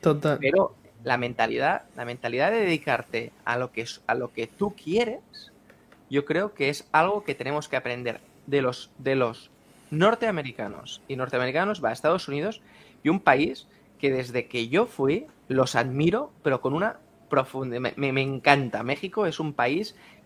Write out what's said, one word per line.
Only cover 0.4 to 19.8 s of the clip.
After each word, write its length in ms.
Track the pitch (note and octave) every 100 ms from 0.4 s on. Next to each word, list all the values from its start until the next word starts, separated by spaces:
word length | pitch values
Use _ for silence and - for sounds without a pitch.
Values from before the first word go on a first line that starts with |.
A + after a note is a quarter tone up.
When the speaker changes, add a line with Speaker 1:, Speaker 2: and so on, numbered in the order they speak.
Speaker 2:
Pero 340 | C3+ F#3 F#3 - - -
la 120 | B2 B2
mentalidad, 680 | B2 A#2 A2+ A#2+ D3 G3 - -
la 80 |
mentalidad 460 | A#2+ B2 A#2 B2 E3+
de 120 | A3+
dedicarte 680 | F#3+ D#3+ D3+ A#2+ - A2+ A#2 -
a 120 | - A#2+
lo 120 | B2+
que 120 | A2
es, 200 | A#2 - -
a 80 | B2
lo 160 | A#2+
que 160 | - A2+
tú 260 | - G3+
quieres, 760 | - D#3 G#3 A#3 B3+ _ - - _ _ - _ - -
yo 140 | C#3
creo 280 | C#3+ D#3+ G#3
que 160 | - C#3
es 200 | D3 -
algo 320 | D#3 F3+ G#3
que 140 | G3+ C3+
tenemos 320 | C3+ D3 -
que 80 | C3
aprender 440 | B2 B2 A#2+ A2 - - -
de 120 | C#3
los, 300 | B2+ B2 - -
de 160 | C3+
los 360 | C3+ A#2 A2+ - _ _ - -
norteamericanos 1080 | D3+ G3+ A#3 A3+ E3+ C3 A#2 G#2 G2 - - -
y 80 |
norteamericanos, 720 | C3 B2+ C3 B2+ D3 G3+ G3
va 60 | A2+
a 20 |
Estados 340 | B2 D3+ F3+ -
Unidos, 340 | C#3+ F#3+ - - - - -
y 80 | D3+
un 100 | F#3+
país 480 | - C3+ E3 C4 - _ _ -
que 120 | C#3
desde 360 | C3 B2 A#2+ A#2+
que 220 | A#2+ A#2
yo 180 | E3 A#3+
fui 400 | - C3+ F#3+ D4+ - -
los 260 | C3 B2+
admiro, 580 | A#2+ B2+ C3+ E3 A3 D4 _
pero 200 | D3 B2+
con 100 | C#3+
una 240 | D#3 G#3+ - _ _ -
profunda, 500 | C#3 C3 C3+ C3 A#2+
me, 140 | B2 -
me, 180 | C#3
me 80 | C3+
encanta. 600 | C3+ C3+ C#3+ C#3 B2 A2
México 440 | A#2+ C#3+ F#3 A3 F#3
es 140 | D3+
un 120 | D#3
país 420 | - B2 D#3+